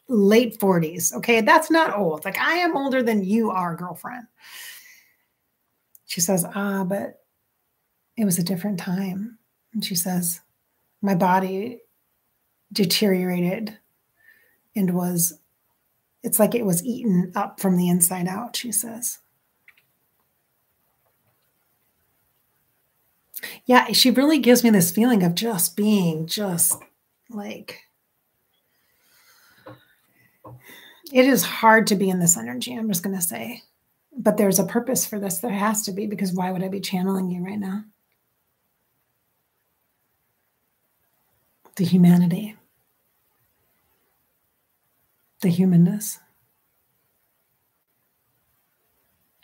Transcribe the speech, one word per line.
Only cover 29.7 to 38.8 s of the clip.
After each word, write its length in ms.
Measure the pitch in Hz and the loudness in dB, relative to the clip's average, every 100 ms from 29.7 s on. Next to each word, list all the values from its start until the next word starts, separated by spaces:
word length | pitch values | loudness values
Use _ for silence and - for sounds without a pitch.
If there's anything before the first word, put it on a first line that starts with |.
| 101 _ _ _ _ _ _ - - - - - - - | -20 _ _ _ _ _ _ -20 -20 -20 -20 -20 -20 -2
it 140 | 254 262 | 2 4
is 160 | 226 | 4
hard 440 | - - 226 220 214 | 0 2 6 6 4
to 80 | 196 | 0
be 120 | 196 | 0
in 100 | 185 | 2
this 180 | 170 226 | 2 2
energy, 380 | 233 247 233 | -2 -8 -8
I'm 140 | 240 220 | -6 -4
just 140 | 170 | -4
gonna 180 | 196 190 | -4 -6
say. 420 | 175 226 226 247 _ _ _ _ _ 269 | -6 -8 -12 -14 _ _ _ _ _ -2
But 160 | 214 214 | -2 2
there's 220 | 196 185 | 2 2
a 80 | 175 | 0
purpose 400 | 233 247 247 - | -2 -2 -4 -4
for 140 | 208 | -6
this. 180 | 196 180 | -6 -6
There 120 | 247 | -6
has 300 | 196 208 208 | -2 -2 -2
to 100 | - | -4
be, 140 | 185 214 | -8 -8
because 260 | 196 190 | -4 -4
why 180 | 180 180 | -2 -4
would 140 | 185 | -4
I 40 | 190 | -6
be 120 | 190 | -6
channeling 500 | - 185 190 190 185 | -6 -4 -2 -2 -4
you 140 | 180 | -6
right 140 | 185 208 | -8 -8
now? 260 | 190 202 214 _ _ _ _ _ _ _ _ _ | -8 -8 -12 _ _ _ _ _ _ _ _ _